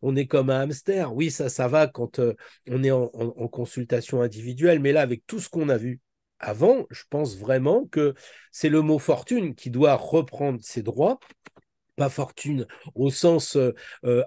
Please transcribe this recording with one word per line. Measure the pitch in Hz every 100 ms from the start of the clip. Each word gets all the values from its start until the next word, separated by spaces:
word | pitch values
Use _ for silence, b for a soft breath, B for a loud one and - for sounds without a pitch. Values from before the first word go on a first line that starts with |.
on | 135 135
est | 135
comme | 139 131
un | 131
hamster. | 139 139 - 190 143
Oui, | 120 160
ça, | - 135
ça | - 123
va | 151 156
quand, | - 117 -
euh, | 120 107 B B -
on | 127
est | 135
en, | 131 120
en, | 113 117 -
en | 117
consultation | - 117 - 120 120 - 127
individuelle, | 120 107 120 127 170 160
mais | 139
là, | 151
avec | 135 117
tout | - 220
ce | -
qu'on | 165 147
a | 117
vu | 120 127 _ _ _ _
avant, | 107 107 185 262 -
je | - -
pense | 147 143 95
vraiment | 104 131 139 226 277
que | 151 147 139 B B B
c'est | - 156
le | 156
mot | 156 151
fortune | - 127 - 240 170 -
qui | 131
doit | 120 147 131
reprendre | - 160 135 - 143 120
ses | - 120
droits. | 104 123 180 262 _ _ - _ _ _ _ -
Pas | 139
fortune | - 135 - 147 139 113 B 156
au | - 135
sens, | - 175 139 - 143
euh, | 127 - B B
euh, | 123 123